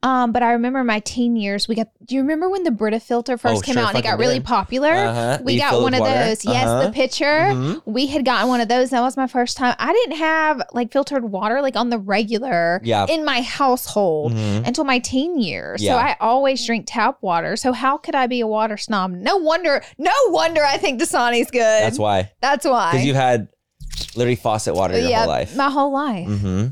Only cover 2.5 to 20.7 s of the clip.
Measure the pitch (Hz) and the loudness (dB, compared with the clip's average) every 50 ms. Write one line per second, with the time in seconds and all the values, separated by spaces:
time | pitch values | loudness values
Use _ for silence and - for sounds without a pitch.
2.5 | 381 392 359 330 240 202 220 214 214 226 - - 240 240 240 - 254 233 - 240 | -2 0 0 -2 0 0 0 -2 -2 -2 -2 -2 -2 -2 -2 -2 -6 -2 0 0
3.5 | 226 - 185 - 254 247 233 208 202 - - - 196 190 233 254 247 262 - - | 0 0 0 0 0 0 0 0 0 0 0 0 0 0 0 0 0 -2 -2 0
4.5 | 247 202 190 - 233 262 285 302 330 370 403 - 226 233 - 240 262 294 247 254 | 0 0 0 0 -2 0 2 2 2 2 2 0 0 0 0 0 -2 -2 0 0
5.5 | 269 247 285 277 254 240 247 254 254 254 - - 262 254 240 226 220 220 - - | 0 2 2 2 2 2 2 2 2 2 2 2 2 2 2 0 -2 -2 -2 -2
6.5 | 247 247 254 - 117 127 143 196 226 254 262 262 - - - 285 302 311 330 392 | 0 2 2 2 2 2 0 0 0 0 -2 -2 0 -2 0 2 2 2 2 2
7.5 | 403 127 - 147 196 320 _ - 214 247 277 269 277 302 254 254 247 208 202 254 | 2 0 -2 -2 -4 -6 _ -4 -2 -2 -2 0 0 0 0 0 2 2 2 2
8.5 | 254 240 233 208 240 254 254 254 269 240 240 262 254 277 262 254 - 254 240 247 | 2 0 2 2 2 2 2 2 2 0 0 0 0 -2 -4 -2 0 -2 -2 -2
9.5 | - - 262 247 240 - - 269 349 466 494 294 302 311 320 311 320 320 311 311 | -2 -2 0 0 0 0 -2 0 2 2 2 0 -2 -2 0 0 2 2 2 2
10.5 | 302 254 - - - 240 247 220 - 269 285 - 294 269 233 226 196 185 185 214 | 0 -2 -4 -6 -4 -4 -4 0 0 -2 -2 0 -2 -4 -4 -4 -6 -4 -2 -2
11.5 | 226 269 285 269 - 202 240 240 233 226 196 196 196 202 226 208 233 220 247 269 | 0 0 0 0 0 0 -2 0 -2 -4 -2 -2 0 0 0 0 -2 -4 -2 -2
12.5 | 185 170 170 170 170 185 - 113 110 104 101 - 320 320 311 302 269 240 262 - | 0 0 2 2 0 -2 0 0 2 2 2 2 0 0 0 0 0 -2 -2 -4
13.5 | - - 285 262 247 254 - - - 208 202 180 160 151 147 120 117 110 110 107 | -4 0 2 2 2 0 -2 -4 -2 0 2 2 2 0 0 0 0 0 0 0
14.5 | 101 107 120 175 247 320 311 277 254 254 240 - 254 262 277 339 359 302 226 165 | 0 0 0 -2 -2 -2 0 0 0 0 0 -2 -2 -2 -2 0 -2 -2 -2 -2
15.5 | 120 90 - 76 - 208 208 196 254 247 233 285 - - - 220 240 262 277 269 | -4 -6 -8 -8 -6 -2 0 0 2 2 2 0 -2 -2 0 2 2 2 2 2
16.5 | 269 254 - - 233 220 - - - 240 214 240 269 _ - 190 170 170 165 156 | 0 -2 -2 -4 -4 -4 -4 -6 -4 0 0 0 -2 _ -4 -2 -2 -2 -2 -2
17.5 | 190 233 - 254 254 226 247 269 277 294 - - 320 277 262 240 247 240 233 220 | -6 -2 -2 -2 -2 0 0 0 0 -2 -4 -4 -2 0 0 0 0 -2 -2 -2
18.5 | 214 214 214 226 208 202 - - 220 196 185 185 180 175 190 254 392 392 320 311 | 0 -2 -2 -2 -4 -8 -6 -4 -2 -2 -2 -4 -6 -4 -2 0 0 2 2 2
19.5 | 320 339 359 330 277 240 - - - - 285 339 403 554 539 427 330 - 320 330 | 0 0 2 0 0 0 -2 -8 -12 -4 0 0 2 4 2 2 2 2 0 2
20.5 | 330 311 294 285 | 2 2 2 2